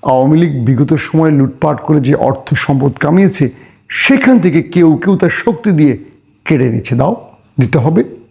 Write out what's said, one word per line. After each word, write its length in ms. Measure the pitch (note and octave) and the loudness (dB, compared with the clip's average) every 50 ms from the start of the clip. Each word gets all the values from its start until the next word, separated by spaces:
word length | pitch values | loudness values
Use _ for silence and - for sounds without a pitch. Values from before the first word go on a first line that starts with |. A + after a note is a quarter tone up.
| - | 0
আওয়ামী 360 | - C3 C3 C3 C#3 D#3 D#3+ | 0 0 2 2 2 4 2
লীগ 260 | E3+ E3+ D3 C3+ A#2 | 2 0 0 -2 0
বিগত 300 | A2+ C3+ A#2+ C#3+ C3+ E3 | 0 0 0 2 0 0
সময়ে 360 | D3+ - - - D#3+ D#3+ D#3+ | -4 -4 -2 -2 0 2 2
লুটপাট 520 | D#3 C#3 C3+ C3+ - - - D#3 D3 - - | 2 2 0 0 -2 -4 -2 -2 -2 -4 -2
করে 180 | - D#3+ D3 | -2 0 0
যে 140 | C3 B2 D3 | 2 0 0
অর্থ 400 | - - B2+ C3 - - - - | 0 0 -2 -2 -4 -4 -6 -6
সম্পদ 380 | - - - C#3+ C3+ C3 C#3 - | -6 -2 -2 -2 0 0 -2 -2
কামিয়েছে, 560 | - - D3 D#3+ F#3 G3 F#3 F#3+ - D3 B2 - - - - _ _ _ _ | -2 -2 0 2 2 2 2 0 0 -4 -4 -4 -8 -20 -20 _ _ _ _
সেখান 500 | - - - - C4+ - C4+ C4 C4 A#3 | -8 -4 -2 -2 0 0 2 2 2 4
থেকে 240 | E3 F3+ C#3+ E3+ - | 2 2 0 0 -2
কেউ 340 | - - F3 F3 D#3+ D#3 | -2 0 2 4 4 2
কেউ 200 | B2 - F#3+ G3 | 2 0 -2 0
তার 140 | F3+ - E3+ | 0 0 -2
শক্তি 400 | - - - - A3 - - A3 | -2 -2 -4 -4 -4 -2 -2 -2
দিয়ে 280 | F#3+ D3+ D3+ C#3+ A#2+ G2 - - _ _ _ _ _ _ _ | 2 2 2 2 0 -2 -8 -18 _ _ _ _ _ _ _
কেড়ে 260 | - E3 C#3 B2+ B2 | -2 0 0 0 0
নিচ্ছে। 240 | A2 - - - B2+ | -2 -4 -4 -4 -2
"দাও, 360 | A#2+ B2 D#3+ A3+ - - - - _ _ _ _ - | -2 0 -2 -2 -6 -10 -20 -20 _ _ _ _ -2
দিতে 180 | C3 A#2 - D#3+ | -2 0 0 0
হবে 260 | A#2 - D#3 G3 B3 - - - - _ | 2 2 2 2 0 -2 -6 -20 -20 _